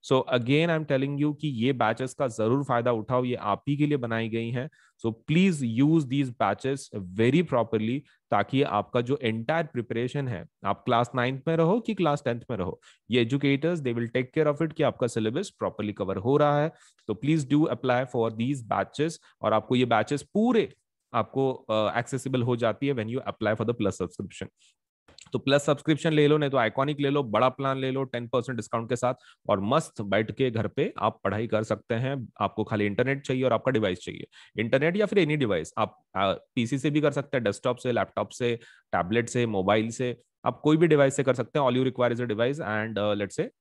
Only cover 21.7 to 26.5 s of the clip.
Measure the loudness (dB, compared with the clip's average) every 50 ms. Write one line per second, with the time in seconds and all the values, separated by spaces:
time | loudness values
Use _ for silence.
21.7 | 0 0 0 0 0 -2 -4 -2 -6 -6 -4 -2 -2 -2 0 0 0 0 0 -2
22.7 | -2 -2 -4 -4 -2 -4 -4 -6 -6 -6 -8 -8 -8 _ -2 -2 0 0 0 -2
23.7 | -2 0 -2 -2 -2 -2 -8 -8 -6 -12 -12 -12 -10 -12 -14 -14 _ _ _ _
24.7 | _ _ _ _ _ _ _ _ -20 -20 -20 -6 -6 -4 2 4 2 4 4 2
25.7 | 0 0 2 0 0 2 2 2 4 6 6 6 6 4 2 0